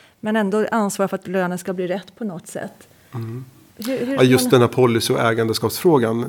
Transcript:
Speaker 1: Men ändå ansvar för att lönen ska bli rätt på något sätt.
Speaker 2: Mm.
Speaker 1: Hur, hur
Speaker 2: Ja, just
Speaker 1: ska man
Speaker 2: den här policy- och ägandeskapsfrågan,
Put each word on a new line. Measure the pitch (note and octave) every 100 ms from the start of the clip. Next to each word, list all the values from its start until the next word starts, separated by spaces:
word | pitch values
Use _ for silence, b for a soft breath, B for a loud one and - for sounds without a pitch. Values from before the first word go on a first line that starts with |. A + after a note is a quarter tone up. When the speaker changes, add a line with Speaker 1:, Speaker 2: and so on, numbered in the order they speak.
| b b
Speaker 1:
Men | G#3+ A3
ändå | G3 G#3+ G#3+
ansvar | A3+ G3+ - G3
för | F#3+
att | -
lönen | F#3 F3+ F3+
ska | F#3
bli | F#3 F3+
rätt | F#3 - -
på |
något | A3 E3+ -
sätt. | - - - - b b
Speaker 2:
Mm. | A#2+ A2+ A#2+ C3 - _ -
Speaker 1:
Hur, | A3 C4 A#3+
hur | C4+
Speaker 2:
Ja, |
just | B2+ B2+ A#3+
Speaker 1:
ska | B2+
man |
Speaker 2:
den | A#2
här | -
policy- | B2+ A2+ -
och | C3+
ägandeskapsfrågan, | A#2+ A2+ A2+ A2 A2+ - F#3 D3 A2+ A#2